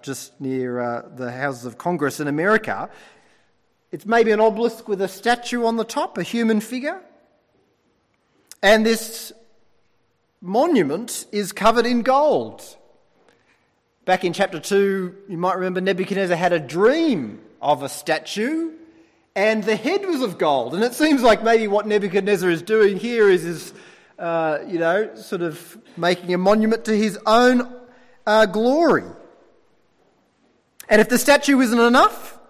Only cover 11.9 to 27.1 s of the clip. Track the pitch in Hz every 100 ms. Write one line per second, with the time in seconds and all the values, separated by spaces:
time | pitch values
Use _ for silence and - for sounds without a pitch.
11.9 | 247 240 269 302 175 110 98 - - _
12.9 | _ _ _ _ _ _ _ _ _ _
13.9 | _ - 185 180 170 - 165 - 202 196
14.9 | 196 180 185 - 170 185 185 185 185 185
15.9 | 185 190 190 185 170 180 170 135 165 220
16.9 | 311 330 190 110 - - _ 131 143 139
17.9 | - - 156 - 202 233 320 330 - -
18.9 | _ _ _ _ 196 214 220 208 214 277
19.9 | 403 392 294 240 165 165 139 120 170 240
20.9 | 247 311 277 233 214 220 226 214 208 208
21.9 | 208 196 190 190 196 180 165 170 220 202
22.9 | 185 233 233 208 180 165 160 - - -
23.9 | - _ - 170 165 160 147 - 175 165
24.9 | 190 220 - - 190 170 151 - - -
25.9 | - 175 180 180 180 185 214 220 220 -
26.9 | 214 220